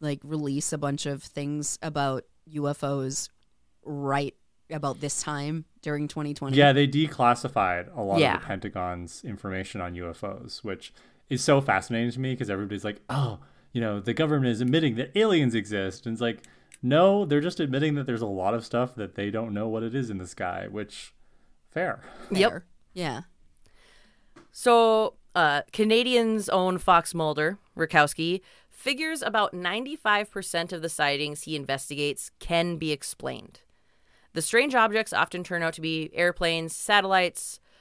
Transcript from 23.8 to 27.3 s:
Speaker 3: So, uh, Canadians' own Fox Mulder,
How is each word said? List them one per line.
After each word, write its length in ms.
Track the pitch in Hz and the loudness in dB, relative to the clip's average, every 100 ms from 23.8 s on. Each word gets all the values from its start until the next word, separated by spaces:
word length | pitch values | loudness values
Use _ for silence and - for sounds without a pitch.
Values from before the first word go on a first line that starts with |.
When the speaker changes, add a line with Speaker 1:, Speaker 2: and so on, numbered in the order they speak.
| _ - _ _ _ - - | _ -20 _ _ _ -20 -20
Speaker 3:
So, 640 | - 247 233 226 220 220 - _ | 0 6 8 8 4 2 -4 _
uh, 280 | 180 156 143 - | 2 4 2 -2
Canadians' 760 | - 214 226 247 240 226 220 185 | 0 4 4 4 4 2 0 2
own 300 | 190 185 180 | 2 2 2
Fox 360 | - 170 - | 4 4 4
Mulder, 440 | 170 156 | -2 -2